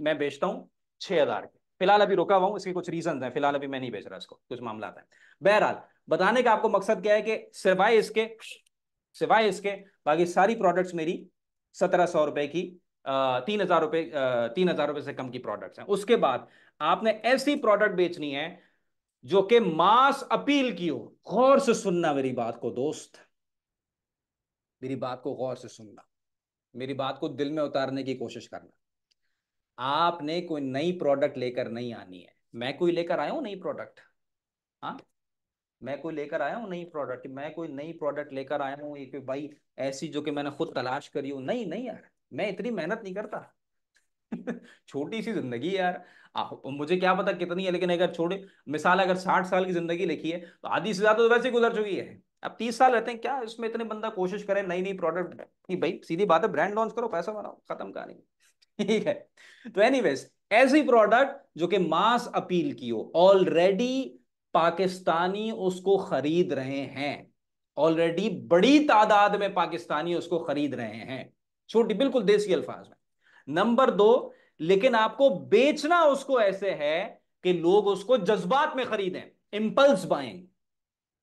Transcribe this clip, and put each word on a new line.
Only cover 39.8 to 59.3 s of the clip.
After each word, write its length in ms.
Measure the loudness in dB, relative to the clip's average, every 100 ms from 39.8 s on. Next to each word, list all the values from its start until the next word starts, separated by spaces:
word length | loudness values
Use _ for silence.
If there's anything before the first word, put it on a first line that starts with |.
| -8 -6 -8
जो 120 | -6
कि 100 | -4
मैंने 200 | -4 -6
खुद 200 | -6 -6 -4
तलाश 320 | -4 -6 -8
करी 200 | -8 -8
हो? 100 | -8
नहीं, 240 | -6 -6 -6
नहीं 200 | -8 -10
यार, 180 | -12 _ _ _
मैं 180 | -6 -6
इतनी 220 | -6 -6
मेहनत 300 | -6 -4 -6
नहीं 100 | -8
करता। 260 | -10 -10 -12 -14 _ _ _ _ _ _ _ -14
<laughs> 280 | -12 -10 -12 -14 _ _
छोटी 340 | -8 -6 -6
सी 120 | -6
जिंदगी 420 | -6 -6 -6 -4 -2
यार, 260 | -2 -2 -10 _ _ -8
आ, 140 | -6 -8 -10
मुझे 300 | -6 0 2
क्या 160 | 2
पता 180 | 2 0
कितनी 320 | -2 -4 -4 -2
है, 60 |
लेकिन 200 | 0 0
अगर 200 | 2 0
छोटे, 300 | 0 -4 -4 -10 _ -8
मिसाल 300 | 0 2 4
अगर 160 | 4 0
साठ 280 | 0 0 2
साल 200 | 0 0
की 80 |
जिंदगी 320 | -2 -2 -2 -2
लिखी 260 | -4 -6
है 80 | -8
तो 280 | -10 _ -4
आधी 240 | -2 -2
से 60 | 2
ज्यादा 180 | 4 6
तो 120 | 6
वैसे 180 | 4 2
ही 40 |
गुजर 240 | 2 2 0
चुकी 200 | -4 -6
है। 260 | -8 -16 _ _
अब 120 | -12 -6
तीस 180 | -4 4
साल 140 | 4
रहते 200 | 4 -2
हैं, 80 | -6
क्या 180 | -6 -6
इसमें 260 | -8 -8 -8
इतने 140 | -6 -8
बंदा 240 | -8 -8
कोशिश 320 | -4 -4 -4
करे 180 | -2 -2
नई 180 | -2 -4
नई 120 | -4 -4
प्रोडक्ट 460 | -4 -4 -6 -10
की? 340 | -20 _ -8 -2
भाई 240 | -2 -4
सीधी 220 | -6 0 4
बात 180 | 4
है, 80 | 2
ब्रांड 220 | 0 -2 -2
लॉन्च 180 | -4
करो, 140 | -4 -6
पैसा 220 | -4 -6
बनाओ, 280 | -8 -12 -14 -14
खत्म 200 | -12 -12
कहानी। 220 | -12 -14 -18 _ _ _ _ _ -4
<laughs> 0 |
ठीक 280 | 0 0 0
है, 60 | -4 -8